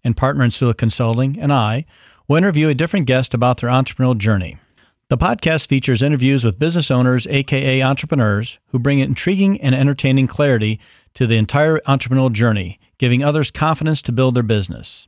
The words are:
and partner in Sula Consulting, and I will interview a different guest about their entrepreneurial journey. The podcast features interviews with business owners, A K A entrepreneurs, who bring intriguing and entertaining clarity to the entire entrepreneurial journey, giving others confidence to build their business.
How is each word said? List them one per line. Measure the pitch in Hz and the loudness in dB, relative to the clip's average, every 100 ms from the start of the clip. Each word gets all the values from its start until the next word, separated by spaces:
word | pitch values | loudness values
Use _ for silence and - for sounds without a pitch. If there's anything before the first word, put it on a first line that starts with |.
and | 123 113 | -2 0
partner | 135 143 | 0 2
in | 123 | 0
Sula | - 123 | 2 -2
Consulting, | 113 113 - 117 117 135 165 | 0 -2 -2 -2 0 -2 -2
and | 143 | -2
I | 139 107 117 156 _ - _ - | 0 0 -4 -8 _ -20 _ -2
will | 156 | 0
interview | 196 151 156 | 2 2 0
a | |
different | 135 165 202 127 | 0 -2 -2 0
guest | 127 127 | 0 0
about | 117 123 123 | 0 0 0
their | 120 | 0
entrepreneurial | 127 131 - 127 117 | 0 0 0 0 2
journey. | 107 101 87 - _ _ _ _ _ | 0 0 -2 -12 _ _ _ _ _
The | 120 | 0
podcast | 170 226 165 160 - | 0 0 0 -2 0
features | 135 - 117 | 0 2 0
interviews | 143 143 131 139 | 2 2 2 2
with | 117 92 | 0 0
business | 156 170 147 | 0 0 0
owners, | 127 127 127 - | 2 2 0 0
A | 139 | -4
K | 139 135 135 131 | -2 -2 0 0
A | 131 | 0
entrepreneurs, | 139 151 147 110 104 120 - _ | -2 -2 0 0 0 -4 -12 _
who | 127 | -2
bring | 127 139 | 0 0
intriguing | 135 123 - 190 196 196 | 0 -2 -2 2 2 0
and | 139 131 | 0 2
entertaining | 139 139 135 135 131 | 0 0 0 2 0
clarity | - 147 120 107 110 _ _ _ | 0 0 2 0 -4 _ _ _
to | - 123 | -4 0
the | 113 | 2
entire | 107 143 156 160 - | 2 0 2 0 0
entrepreneurial | 135 120 131 131 | -2 0 0 0
journey, | 107 120 104 90 - _ _ | 2 0 0 -4 -12 _ _
giving | 127 123 | 0 2
others | 143 151 143 | 2 0 -2
confidence | - 156 156 156 147 | -2 -2 0 -2 -2
to | - | -2
build | 120 131 | 0 0
their | 123 | 0
business. | 110 107 92 - - - | 0 -2 -2 -10 -14 -18